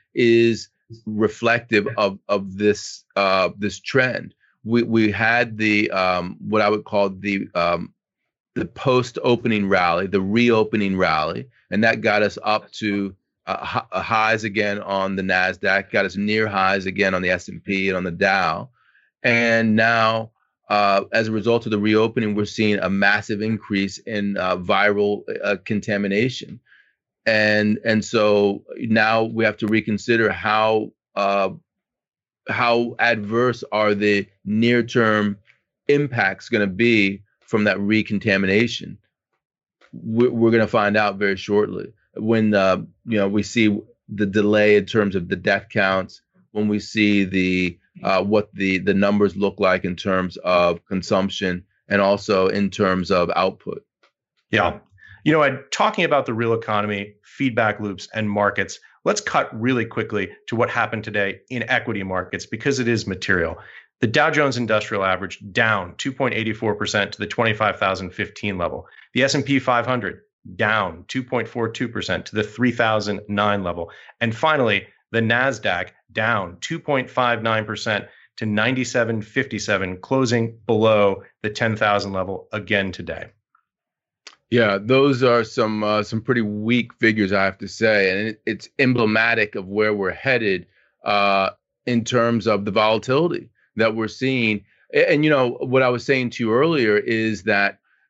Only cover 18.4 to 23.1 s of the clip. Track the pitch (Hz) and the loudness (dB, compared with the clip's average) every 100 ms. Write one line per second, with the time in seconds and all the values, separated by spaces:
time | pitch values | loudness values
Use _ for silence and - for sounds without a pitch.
18.4 | 87 85 127 _ _ _ _ _ 127 117 | 0 -2 -8 _ _ _ _ _ 0 2
19.4 | 117 113 113 110 113 117 110 113 110 _ | 2 2 2 4 4 4 2 0 -6 _
20.4 | _ _ - 104 101 98 98 110 110 110 | _ _ -2 2 4 2 2 -2 0 0
21.4 | 107 117 117 104 107 107 110 113 107 104 | 0 0 0 0 4 4 4 0 -2 -2
22.4 | 104 - 107 104 92 98 98 | -4 0 0 0 0 0 2